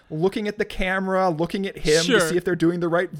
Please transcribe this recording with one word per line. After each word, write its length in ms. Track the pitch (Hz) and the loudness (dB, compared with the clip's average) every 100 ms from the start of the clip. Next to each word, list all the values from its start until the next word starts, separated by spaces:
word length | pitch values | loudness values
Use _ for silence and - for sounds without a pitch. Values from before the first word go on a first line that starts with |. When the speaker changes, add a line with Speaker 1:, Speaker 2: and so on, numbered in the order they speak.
| - | -12
Speaker 1:
looking 360 | 156 180 226 208 | -2 -2 0 -4
at 80 | 208 | -4
the 80 | 208 | -6
camera, 640 | - 190 190 190 190 190 | -4 -2 -2 0 0 2
looking 360 | 156 170 190 190 | 0 -2 -4 -6
at 120 | - | -4
him 260 | 151 156 | 2 2
Speaker 2:
Sure. 160 | 165 220 | 4 2
Speaker 1:
to 80 | 165 | 4
see 80 | 175 | 0
if 80 | |
they're 100 | 185 175 | 0 0
doing 260 | 165 175 | 2 2
the 80 | 170 | 0
right 200 | 165 185 147 | 0 -2 -6